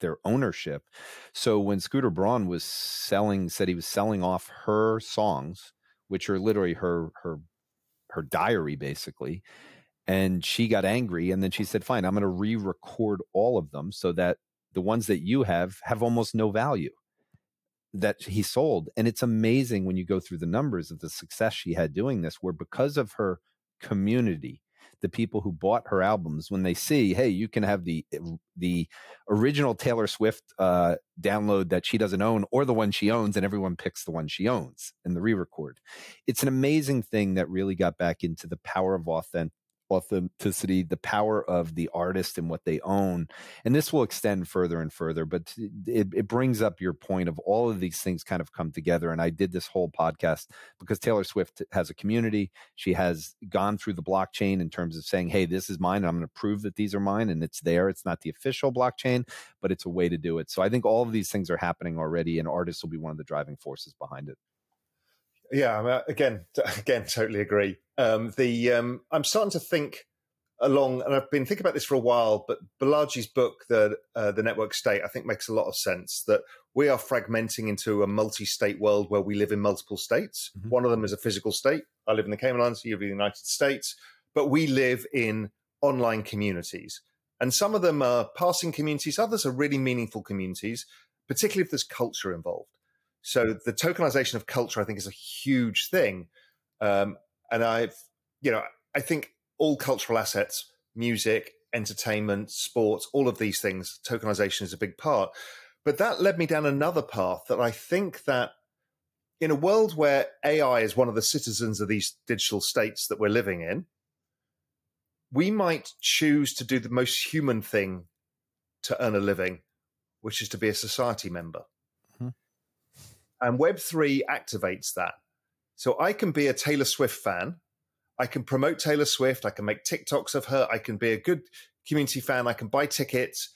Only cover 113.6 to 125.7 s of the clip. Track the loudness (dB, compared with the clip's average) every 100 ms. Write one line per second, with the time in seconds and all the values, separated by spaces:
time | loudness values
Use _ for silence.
113.6 | -4 -6 -6 _ _ _ _ _ _ _
114.6 | _ _ _ _ _ _ -4 2 2 4
115.6 | 2 0 -4 -6 -2 2 4 4 2 -2
116.6 | -2 -2 0 0 2 0 -2 0 0 0
117.6 | 0 0 0 -4 -12 _ _ _ _ _
118.6 | _ _ -4 -2 2 2 2 0 -2 -4
119.6 | _ _ _ _ _ _ -8 -6 -6 -2
120.6 | 0 0 -4 -2 -2 -2 -6 -8 -10 -12
121.6 | -16 _ _ _ _ -12 -10 -12 _ _
122.6 | _ _ _ -20 -20 -20 _ -4 0 4
123.6 | 2 2 -2 2 2 2 0 -4 -4 -4
124.6 | -4 -4 -6 -4 -6 -6 _ _ _ _
125.6 | _